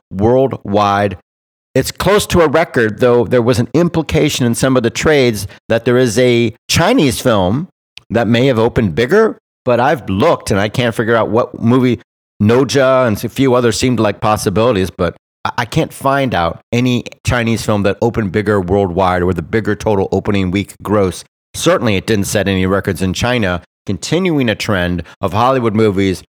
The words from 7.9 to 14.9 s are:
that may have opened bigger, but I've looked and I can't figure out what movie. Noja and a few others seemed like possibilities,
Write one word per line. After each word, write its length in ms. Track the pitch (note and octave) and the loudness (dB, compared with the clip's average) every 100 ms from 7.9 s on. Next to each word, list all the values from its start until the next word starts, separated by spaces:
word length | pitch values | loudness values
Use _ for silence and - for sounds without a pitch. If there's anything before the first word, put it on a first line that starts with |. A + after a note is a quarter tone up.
| - _ | -20 _
that 180 | G#2+ A2 | -2 0
may 180 | A#2 C#3 | 2 2
have 120 | A2+ | 2
opened 360 | A2+ A#2 G#2+ | 2 0 -2
bigger, 440 | D2 B2 G3+ A3 - _ _ | 0 0 2 0 -4 _ _
but 160 | - A#2+ | -2 0
I've 260 | C3 D#3 G2 | 0 -2 -4
looked 440 | G2 D#3 C#3 - | 0 0 0 0
and 100 | G2 | 0
I 80 | G#2+ | 0
can't 260 | - A#2+ | -2 -2
figure 220 | G#2+ A2 A#2 | -2 0 0
out 140 | - | 2
what 280 | A2 - - | -2 -2 -2
movie. 360 | A2+ B2+ B2+ A#2 _ _ _ _ | 0 2 2 -2 _ _ _ _
Noja 640 | G#2 A#2+ C3 C#3 C3 C3 B2 | 2 4 2 2 2 2 2
and 180 | G2+ | -2
a 40 | A#2 | -6
few 260 | - C3+ | 0 2
others 240 | B2 A#2+ G#2+ | 2 2 0
seemed 220 | C3 A2+ | -2 0
like 200 | G#2+ - | 0 0
possibilities, 720 | A2+ G#2+ A2 F#2 A#2 G2+ F#2 | -2 0 0 2 2 2 -2